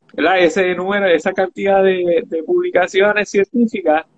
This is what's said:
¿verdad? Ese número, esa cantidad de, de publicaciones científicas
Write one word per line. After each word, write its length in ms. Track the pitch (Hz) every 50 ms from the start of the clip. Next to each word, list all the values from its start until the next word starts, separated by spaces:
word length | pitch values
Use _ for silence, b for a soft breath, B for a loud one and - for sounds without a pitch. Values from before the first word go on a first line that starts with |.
| _ _ -
¿verdad? 240 | - - 165 190 185
Ese 360 | 180 160 - 202 185 180 180
número, 320 | 175 185 196 202 202 202
esa 260 | 185 165 156 - 196
cantidad 500 | 190 202 190 180 - 202 196 196 196 196 190
de, 380 | 190 185 180 175 175 170 - -
de 160 | - 165 160
publicaciones 840 | 156 165 180 175 180 180 - 180 185 180 - 185 196 208 208 208 196 -
científicas 760 | - 202 196 _ - 240 240 220 - 202 175 156 151 160 - _ _